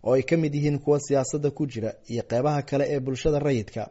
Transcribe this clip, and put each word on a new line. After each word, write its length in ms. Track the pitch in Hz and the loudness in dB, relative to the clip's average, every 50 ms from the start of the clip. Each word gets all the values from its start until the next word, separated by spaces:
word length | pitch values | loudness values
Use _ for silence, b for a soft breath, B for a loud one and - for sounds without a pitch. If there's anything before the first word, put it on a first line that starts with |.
| - | 2
oo 80 | 104 | 2
ay 100 | 123 135 | 2 2
ka 140 | 123 - 170 | 4 2 2
mid 160 | 170 160 151 143 | 2 2 0 0
yihiin 240 | 147 147 147 147 135 | 0 0 0 0 0
kuwa 200 | 139 147 147 147 | 2 2 2 2
siyaasadda 500 | 143 - 143 135 131 131 - 151 143 147 | 2 0 0 0 0 0 -4 -2 -2 -2
ku 140 | 139 - 156 | -2 -2 -6
jira 260 | 135 117 113 104 107 - - - - | -4 -4 -6 -6 -6 -6 -8 -12 -6
iyo 120 | 117 117 110 - | -6 -6 -4 -2
qeybaha 320 | 113 120 131 147 151 143 | 0 0 2 2 0 0
kale 220 | 139 - - 139 143 127 | -2 0 0 0 0 2
ee 80 | 147 139 | 0 -2
bulshada 380 | 131 135 131 123 - 160 147 143 | -2 -2 -6 0 0 2 2 2
rayidka. 440 | 143 147 139 120 104 - - 113 104 - | 2 0 0 0 -2 -4 -8 -10 -10 -10